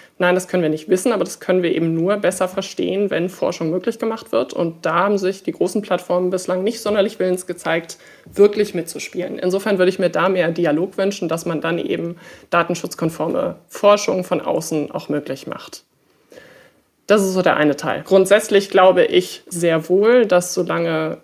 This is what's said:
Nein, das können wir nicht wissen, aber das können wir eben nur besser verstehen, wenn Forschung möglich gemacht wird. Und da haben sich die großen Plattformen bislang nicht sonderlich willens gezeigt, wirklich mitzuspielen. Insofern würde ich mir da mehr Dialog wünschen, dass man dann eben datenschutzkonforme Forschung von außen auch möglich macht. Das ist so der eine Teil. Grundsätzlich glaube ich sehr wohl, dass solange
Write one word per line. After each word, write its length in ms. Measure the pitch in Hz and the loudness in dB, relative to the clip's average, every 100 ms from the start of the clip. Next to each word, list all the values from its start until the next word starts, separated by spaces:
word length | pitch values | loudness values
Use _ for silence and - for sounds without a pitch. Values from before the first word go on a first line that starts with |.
| - - | -16 0
Nein, 180 | 180 | 2
das 140 | 180 180 | 2 0
können 140 | 180 | 0
wir 80 | 156 | 0
nicht 180 | 156 - | -2 0
wissen, 240 | 185 254 | 0 2
aber 120 | 208 | 0
das 140 | - - | -2 -4
können 240 | - 185 | 0 0
wir 120 | 170 | 0
eben 180 | - 165 | 0 0
nur 240 | 165 175 208 | 0 0 0
besser 320 | 180 185 185 | 0 0 -2
verstehen, 600 | 190 196 - 175 190 202 | -4 -8 -4 -4 -2 -2
wenn 180 | 160 180 | -2 -4
Forschung 400 | - - 180 165 | -2 -4 -2 -4
möglich 300 | 180 226 220 | -2 -4 -4
gemacht 340 | 226 226 - | -4 -6 -4
wird. 220 | 113 - | -2 -2
Und 320 | - 170 165 165 | -2 -4 -4 -2
da 80 | 170 | 0
haben 180 | 202 202 | 2 0
sich 240 | 185 190 | -2 -4
die 100 | - | -6
großen 300 | - 180 214 | -2 -2 -2
Plattformen 480 | 196 175 - 180 180 | -2 -4 0 0 0
bislang 340 | 185 185 180 | -2 -2 -2
nicht 160 | 202 240 | -2 -4
sonderlich 380 | 208 214 208 - | 0 0 0 0
willens 280 | 185 180 - | -2 -2 -6
gezeigt, 520 | 170 165 170 - - - - | -8 -4 -4 -4 -14 -20 -20
wirklich 480 | - - 202 208 208 | -6 4 4 4 -2
mitzuspielen. 640 | 175 160 - - 185 175 - | -4 -8 -10 -10 -8 -8 -4
Insofern 380 | 180 196 214 196 | -2 -2 0 2
würde 140 | 180 | 2
ich 80 | 185 | 2
mir 100 | 175 | 0
da 220 | 170 180 | 2 2
mehr 200 | 180 165 | 2 0
Dialog 460 | 170 165 151 196 - | 0 0 0 -2 -2
wünschen, 320 | 196 196 170 | -2 -2 -4
dass 160 | 165 | -4
man 160 | 170 160 | -4 -4
dann 180 | 165 170 | -4 -4
eben 380 | - 165 170 170 - - - | -4 -4 -6 -10 -18 -20 -2
datenschutzkonforme 1080 | 170 170 170 175 - 165 - 165 185 175 165 _ | 0 0 -4 -8 -4 -4 -2 -4 -2 -4 -6 _
Forschung 560 | - 202 208 - 185 | 2 4 4 2 -4
von 160 | 180 180 | -2 -4
außen 520 | - 151 165 156 147 | -2 -4 -2 -4 -4
auch 180 | - - | -8 -6
möglich 360 | 151 - 135 - | -6 -6 -10 -10
macht. 380 | - - - _ _ _ _ _ - - - _ _ _ _ - | -14 -14 -20 _ _ _ _ _ -20 -20 -20 _ _ _ _ 2
Das 140 | 208 | 2
ist 140 | 190 | 4
so 80 | 185 | 2
der 140 | 175 151 | 2 4
eine 200 | 151 147 | 2 2
Teil. 260 | 147 151 - | -2 -6 2
Grundsätzlich 640 | 190 185 214 220 196 196 | 4 6 4 4 2 4
glaube 340 | 190 185 180 | 6 6 6
ich 380 | - 180 180 - - | 4 2 0 -6 -12
sehr 440 | 175 170 160 160 | -2 0 0 2
wohl, 340 | 185 220 247 | 2 6 4
dass 300 | 214 180 175 | 4 2 2
solange 640 | 185 170 165 170 160 156 - | -2 -2 -2 -2 -2 -4 -8